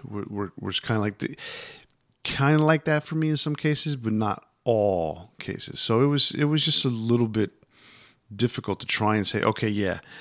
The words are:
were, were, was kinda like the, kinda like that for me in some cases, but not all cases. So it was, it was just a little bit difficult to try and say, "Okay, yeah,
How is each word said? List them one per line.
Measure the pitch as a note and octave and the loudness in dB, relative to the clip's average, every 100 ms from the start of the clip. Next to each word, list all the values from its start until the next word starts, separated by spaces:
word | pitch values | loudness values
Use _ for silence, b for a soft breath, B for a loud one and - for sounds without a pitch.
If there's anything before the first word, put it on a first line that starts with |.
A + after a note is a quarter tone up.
were, | - G#2 G2 | -10 -8 -8
were, | G2+ G2+ - | -6 -6 -6
was | G2 F#2 | -6 -4
kinda | - A2 | 0 0
like | G#2 G2+ | 0 -2
the, | - - B B B B B _ _ _ | -8 -8 B B B B B _ _ _
kinda | - - C#3 D#3 | -8 2 4 6
like | D3+ D#3+ E3 | 6 4 2
that | D3+ | 0
for | - D#3+ | 0 -2
me | D#3 | 0
in | D3+ | 0
some | D#3 D3 | -2 -2
cases, | D3+ D3 D#3 C#3 | 0 0 -2 -4
but | A2+ | -2
not | G#2+ G#2+ - - _ | 0 0 -2 -8 _
all | - A2+ G#2 F#2 D#2+ D#2+ F2 _ | 0 2 4 2 -2 -4 -12 _
cases. | - - - - | -10 -10 -10 -8
So | - A#2 | 0 4
it | C#3+ | 4
was, | C#3+ - | 4 0
it | - D3 | 0 0
was | D3+ | 2
just | D3+ C#3+ C3+ | 2 2 0
a | |
little | A2+ A2+ A#2+ A#2 | -2 2 4 4
bit | G#2+ G2+ - _ b b b b b _ | 2 -2 -4 _ b b b b b _
difficult | G2+ A#2+ - - F#2+ | -2 0 0 -4 -6
to | - | -4
try | - G#2+ G#2+ | 0 2 2
and | F#2+ | 0
say, | G#2+ | 0
"Okay, | - G#2+ A2 | 0 0 -2
yeah, | G#2 G2 - B B | 0 -2 -4 B B